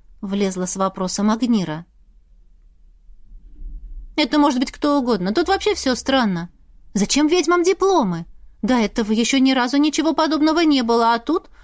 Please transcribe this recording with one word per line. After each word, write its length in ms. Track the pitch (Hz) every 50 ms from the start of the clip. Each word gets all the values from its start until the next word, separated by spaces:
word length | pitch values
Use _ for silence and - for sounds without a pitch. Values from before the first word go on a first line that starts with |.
| - - - -
влезла 440 | 214 190 202 202 202 190 185 180 185
с 120 | 180 -
вопросом 520 | 190 196 190 190 202 185 180 - - 202 214
Агнира. 560 | 220 220 254 233 233 208 175 156 151 160 170 _ _ _ - _ - - _ _ - - - - - - - - - _ - - - - _ - - - - - - - - - - - - - - - - - - - - - -
"Это 240 | 302 302 - 302 302
может 200 | 294 294 254 254
быть 120 | 277 -
кто 260 | - - - 294 285
угодно. 360 | 285 247 247 226 - - 196 220
Тут 160 | 339 330 359
вообще 260 | 392 381 - 427 370
все 200 | - - 269 247
странно. 540 | - - - 269 269 240 202 180 170 170 - - _ - - - - - - -
Зачем 340 | 196 202 - - 277 302
ведьмам 360 | 294 339 359 294 320 349 349 330
дипломы? 600 | 370 392 - 370 392 381 330 233 185 170 165 165 - - - - - - -
До 140 | - 208 254
этого 360 | 240 214 196 - 240 220 208
еще 280 | 220 226 233 - 269 269
ни 120 | 262 262
разу 260 | 262 262 - 254 277
ничего 360 | 277 294 311 - - 294 320 294
подобного 480 | - 320 277 311 285 302 311 302 339
не 200 | 339 311 285 262
было, 320 | 233 226 233 233 226 226 233
а 60 | 226
тут 300 | - - 320 392 - - - -